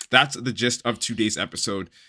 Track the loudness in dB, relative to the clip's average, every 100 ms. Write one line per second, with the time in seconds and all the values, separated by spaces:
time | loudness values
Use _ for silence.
0 | 2 4 4 0 -4 0 0 0 -2 -2
1 | -2 0 0 0 -4 -4 -4 -4 -6 _